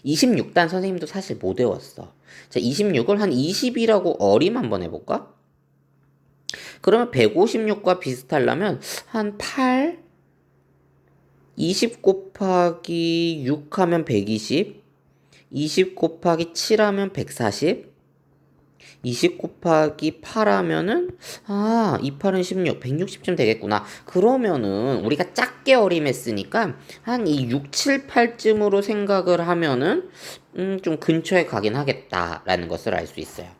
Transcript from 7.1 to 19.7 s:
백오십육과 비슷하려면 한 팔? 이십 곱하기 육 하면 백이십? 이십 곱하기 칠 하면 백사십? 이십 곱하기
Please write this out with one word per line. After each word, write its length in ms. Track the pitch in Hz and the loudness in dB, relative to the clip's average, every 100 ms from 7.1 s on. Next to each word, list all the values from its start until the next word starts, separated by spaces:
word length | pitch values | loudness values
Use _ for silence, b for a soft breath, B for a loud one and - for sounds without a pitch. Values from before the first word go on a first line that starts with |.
백오십육과 880 | - 110 156 226 226 214 208 180 180 | 4 4 4 2 2 -2 0 0 0
비슷하려면 800 | 135 127 - 151 120 131 202 - B B - | -2 -8 -2 0 2 0 -2 -4 B B -6
한 300 | 226 208 208 | -4 -4 -6
팔? 640 | - - 254 254 302 339 _ _ _ _ _ _ _ _ _ _ _ _ _ _ _ - | -8 -2 0 2 0 -4 _ _ _ _ _ _ _ _ _ _ _ _ _ _ _ -4
이십 440 | 160 196 226 - | -2 0 -2 2
곱하기 1400 | - 190 - - 190 180 175 165 - 170 165 165 170 160 | 0 0 -6 -4 2 4 2 0 -6 -2 0 2 0 -2
육 320 | 127 147 - - | -2 -2 -4 0
하면 280 | 180 170 | 2 2
백이십? 760 | 151 107 101 110 - 143 214 - _ _ _ _ b b b | 2 0 0 -4 0 -2 -2 -8 _ _ _ _ b b b
이십 440 | 135 151 180 185 | -6 -2 0 0
곱하기 580 | - 165 - 175 160 165 | 0 -4 0 0 0 -2
칠 280 | - - 214 | -6 0 2
하면 320 | 208 196 196 | 2 2 -4
백사십? 800 | 190 - - - - 156 233 - _ _ _ _ _ _ _ _ _ B B | -6 -10 -2 -2 0 0 -2 -8 _ _ _ _ _ _ _ _ _ B B
이십 340 | 123 120 175 - | -6 0 0 0
곱하기 840 | 160 - 170 | -12 -4 2